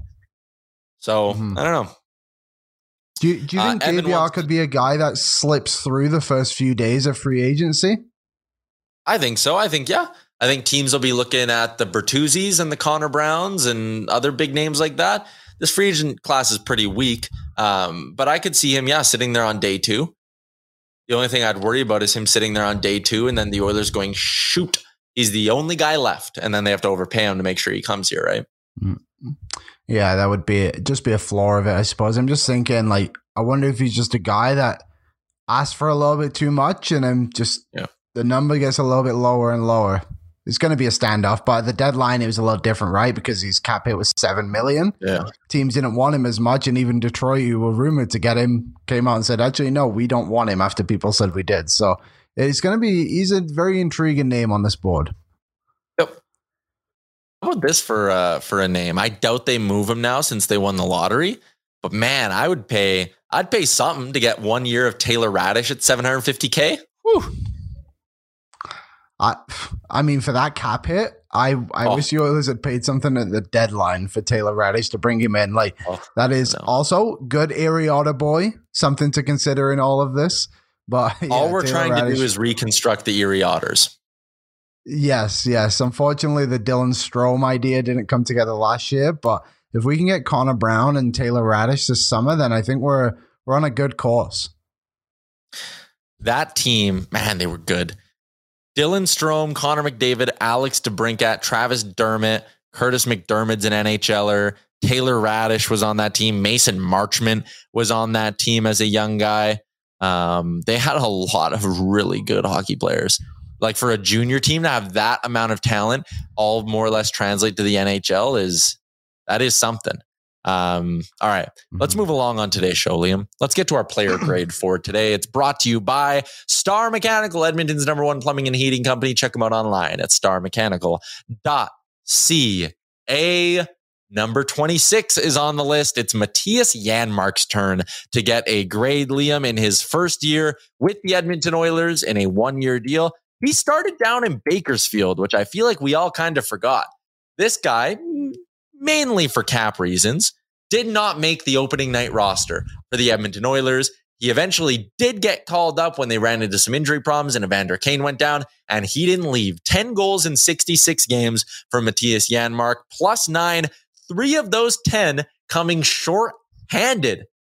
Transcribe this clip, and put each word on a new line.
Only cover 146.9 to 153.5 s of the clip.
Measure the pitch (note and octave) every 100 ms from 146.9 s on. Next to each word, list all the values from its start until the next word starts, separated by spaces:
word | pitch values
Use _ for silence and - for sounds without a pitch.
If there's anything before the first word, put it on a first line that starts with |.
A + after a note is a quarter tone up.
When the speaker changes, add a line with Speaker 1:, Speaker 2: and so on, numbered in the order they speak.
| - _ _ _ -
Speaker 1:
This | G#3+ -
guy, | D#3 A#2 C3 A3 E4+ D4 C#4 F4+ F4+ _ _
mainly | D4 C#4+ D4+ C#4 G#3 C#3+
for | -
cap | - A#2+ A2 -
reasons, | F2+ F2+ G2+ D3 - - _ _ _
did | A3 A3+
not | G#3+ G#3 D3+
make | D#3+ D#3+
the | - C3
opening | C3+ C3+ C3
night | B2 A#2+
roster | A2 G2+ F#2 - F2 - - -
for | B2
the | A#2+
Edmonton | G#2+ G#2 G2
Oilers. | A#2+